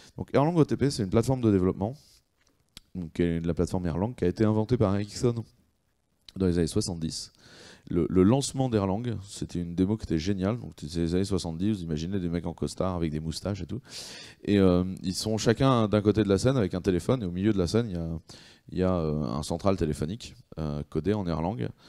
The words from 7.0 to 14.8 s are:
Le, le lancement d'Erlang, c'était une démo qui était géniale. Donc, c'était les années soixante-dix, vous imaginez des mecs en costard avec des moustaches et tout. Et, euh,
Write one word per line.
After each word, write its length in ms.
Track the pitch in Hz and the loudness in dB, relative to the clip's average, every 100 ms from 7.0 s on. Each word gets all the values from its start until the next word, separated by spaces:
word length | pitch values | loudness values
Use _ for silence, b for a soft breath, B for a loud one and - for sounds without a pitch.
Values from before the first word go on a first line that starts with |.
| 78 - - _ B B B B - | -6 -6 -12 _ B B B B -4
Le, 140 | 87 82 | -2 2
le 140 | 92 | 6
lancement 480 | 95 135 131 131 131 | 6 6 0 -2 0
d'Erlang, 480 | 113 98 98 123 98 | 2 0 -2 -4 -6
c'était 380 | 98 - - 87 | -10 -10 -6 -6
une 120 | 85 | -4
démo 240 | 87 95 110 | 0 2 2
qui 60 | |
était 160 | - 82 | 0 -2
géniale. 400 | 78 101 92 117 | 0 0 0 -2
Donc, 140 | 82 - | -8 -12
c'était 200 | 73 85 | -8 -2
les 160 | 85 90 | 0 0
années 80 | |
soixante-dix, 480 | 98 92 82 82 101 | 0 -2 -2 -2 0
vous 120 | 104 | 0
imaginez 360 | 82 76 85 101 | -2 -4 -2 -4
des 100 | 87 | -2
mecs 160 | 85 85 | -4 -4
en 80 | |
costard 400 | 80 73 - 92 | -6 -6 -2 -2
avec 180 | 90 82 | 0 -2
des 80 | 78 | -4
moustaches 440 | 80 78 92 101 | -6 -6 -6 -6
et 20 | 85 | -6
tout. 160 | 107 B B B B B B | -10 B B B B B B
Et, 160 | - 101 | 0 6
euh, 240 | 95 90 | 6 6